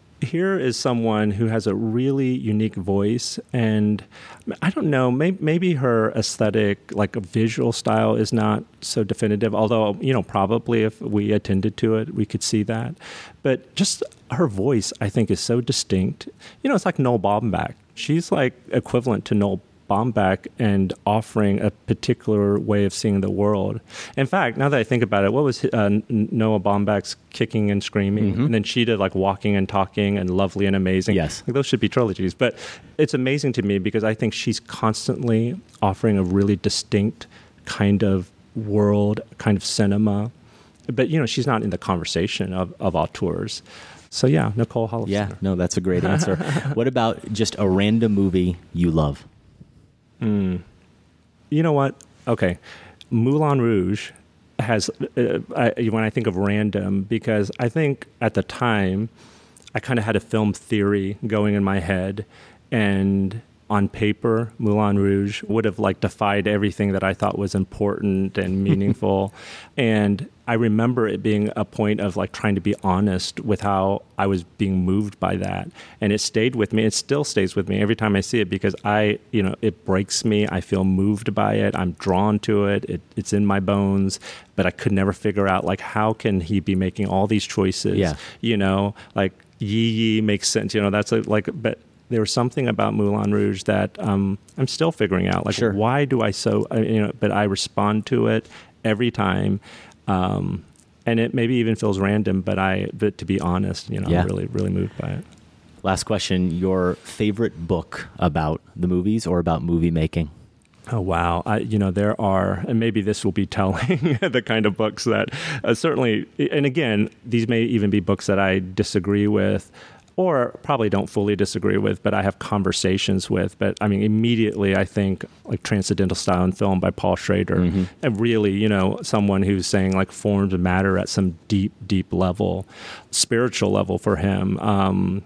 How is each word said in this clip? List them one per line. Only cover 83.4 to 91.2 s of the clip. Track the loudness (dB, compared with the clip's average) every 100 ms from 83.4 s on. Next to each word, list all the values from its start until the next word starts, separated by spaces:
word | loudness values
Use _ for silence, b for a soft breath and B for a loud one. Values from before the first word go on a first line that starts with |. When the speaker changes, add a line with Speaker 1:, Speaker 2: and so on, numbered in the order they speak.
| 2
Speaker 1:
my | 2
bones. | 0 0 2 2 0 -4 B B B -2
But | -2
I |
could | 0 0
never | 2 0
figure | 0 -2 0 2
out, | 2
like, | 0 -4
how | -4 0 0
can | 0 0 0
he | 0 -2
be | 0
making | 0 0 -2 -2
all | 0 2
these | 0
choices? | 0 0 0 0 0 2
Speaker 2:
Yeah. | 0 -2 B B
Speaker 1:
You | -2 0
know, | 2 2 0 -4 B
like, | -2 -2 -4 -18 -8
Yi | -2
Yi | 0 2 2 2 2
makes | 2 0 0
sense. | -2 0
You | 0
know, | 2
that's | 0 0
a, | 0